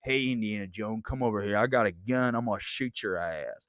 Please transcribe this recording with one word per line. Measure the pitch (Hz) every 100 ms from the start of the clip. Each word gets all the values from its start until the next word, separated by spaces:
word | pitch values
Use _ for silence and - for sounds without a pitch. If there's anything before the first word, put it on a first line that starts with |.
Hey, | - 135 131
Indiana | 127 110 104 98
Jones, | 90 107 110
come | 110 135
over | 123 107
here. | 101 104
I | 120
got | 127 110
a |
gun. | 85 98 127 127
I'm | 117 117
gonna | 98
shoot | - - 131 -
your | 107 92
ass. | 85 80 65 -